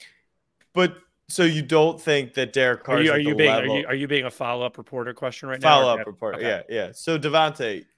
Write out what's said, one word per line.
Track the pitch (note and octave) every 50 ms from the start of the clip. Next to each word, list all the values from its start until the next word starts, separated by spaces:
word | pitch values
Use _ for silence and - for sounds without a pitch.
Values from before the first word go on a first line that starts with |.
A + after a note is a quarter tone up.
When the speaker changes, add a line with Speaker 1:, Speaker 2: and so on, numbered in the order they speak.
| - - _ _ _ _ _ _ _ _ _ _ _ _
Speaker 1:
But, | _ F3+ F3+ F3 F3+ - _ _ _ _ _ -
so | - - F3
you | E3 D#3 D#3
don't | C#3+ B2 D#3+ D#3 D3+ E3 D#3 D#3
think | - D#3+ D3 C#3+ C3 A#2+ -
that | C3+ B2+ A#2+
Derek | - C3+ C3 B2 A#2+ -
Carr | - C#3 B2+
Speaker 2:
Are | -
you, | D#3 D#3
Speaker 1:
is | C#3+
Speaker 2:
are | D3+
Speaker 1:
at |
Speaker 2:
you | D3 D3
Speaker 1:
the | D3
Speaker 2:
being, | - - C#3+
Speaker 1:
level | A2+ A#2 B2+ C3+
Speaker 2:
are | C3+ C#3+
you, | D3+
are | - C3+
you | C3+ C#3+ C#3
being | D3 C#3 B2+
a | B2
follow-up | - - C3+ A#2+ A#2+ B2 B2 A#2+ - -
reporter | A2 - C3+ B2+ A#2 B2 A#2
question | - C3 B2+ A#2 - - C3+
right | C3 C3
now? | D3 D#3
Speaker 1:
Follow-up | D3 C#3 C3 B2 A#2 G#2+
Speaker 2:
Okay. | - G#2+
Speaker 1:
reporter, | G2 - A2+ G#2+ G2 -
Speaker 2:
Okay. | A#2 A#2 G2+ E2+ - -
Speaker 1:
yeah, | A#2 G#2+ F#2+
yeah. | -
So, | - - - E3 E3 D3+
Davante, | C3 D3+ D3 D#3+ D#3 D#3 D3 - B2+ A2 G2+ E2 - _ _